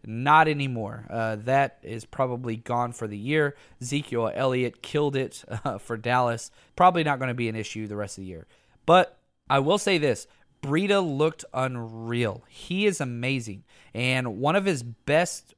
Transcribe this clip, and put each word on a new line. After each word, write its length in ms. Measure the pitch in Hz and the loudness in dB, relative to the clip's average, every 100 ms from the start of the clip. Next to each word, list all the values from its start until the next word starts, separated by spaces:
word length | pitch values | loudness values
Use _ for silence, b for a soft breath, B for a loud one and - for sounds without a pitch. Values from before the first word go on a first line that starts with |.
| 107 | -8
Not 440 | 113 135 156 156 | -2 6 8 8
anymore. 580 | 147 135 120 107 113 110 | 2 -2 -2 -6 -8 -6
Uh, 280 | 113 113 110 | -2 -2 -2
that 420 | 113 135 139 - | 2 2 2 -4
is 220 | - 110 | -12 -12
probably 540 | - - 131 123 123 117 | -10 -4 -4 -2 -6 -6
gone 340 | 117 120 120 | -2 -2 -2
for 160 | 117 110 | -6 -8
the 100 | 104 | -8
year. 380 | 113 156 143 - b b | -2 0 0 -4 b b
Ezekiel 520 | 123 139 - 120 113 - | -4 -4 -2 -2 -2 0
Elliott 460 | 135 127 123 - | 0 0 -2 -6
killed 340 | - 151 147 135 | -4 0 0 -2
it, 300 | 131 - - | -6 -8 -10
<laughs> 100 | 110 | -6
uh, 140 | 143 101 | -6 -8
for 180 | - 113 | -8 -6
Dallas. 560 | 120 123 123 113 - b b - | 0 2 2 -2 -8 b b 4
Probably 300 | 180 170 151 | 4 4 0
not 140 | 135 | -2
gonna 140 | 131 | -2
be 140 | 123 117 | -2 -4
an 80 | 110 | -4
issue 320 | 107 113 107 | -6 -8 -8
the 80 | 104 | -6
rest 220 | 101 - | -8 -10
of 60 | |
the 40 | 95 | -12
year. 200 | 82 - b b b - | -14 -18 b b b 6
But 320 | 180 - _ _ _ _ | 6 6 _ _ _ _
I 100 | 139 | 2
will 180 | 139 196 | 4 2
say 200 | 202 180 | 2 2
this. 300 | 147 107 - b b _ | 2 0 -6 b b _
Breida 400 | 139 156 196 202 | -2 0 2 2
looked 440 | 175 139 156 156 - | 2 0 0 -2 -8
unreal. 880 | 131 131 123 113 113 113 120 113 110 _ | -4 -4 -4 -10 -10 -4 -2 -2 -4 _
He 360 | - - 180 208 | -20 -6 2 2
is 140 | 185 | 2
amazing. 640 | 131 120 123 135 113 98 _ b b | -4 -4 -2 -2 -4 -12 _ b b
And 460 | 113 127 127 123 101 | -2 0 0 -2 0
one 180 | 139 190 | 2 2
of 80 | 196 | 2
his 180 | 147 | -2
best 720 | 120 113 - 151 175 - _ | -4 -10 2 2 2 -4 _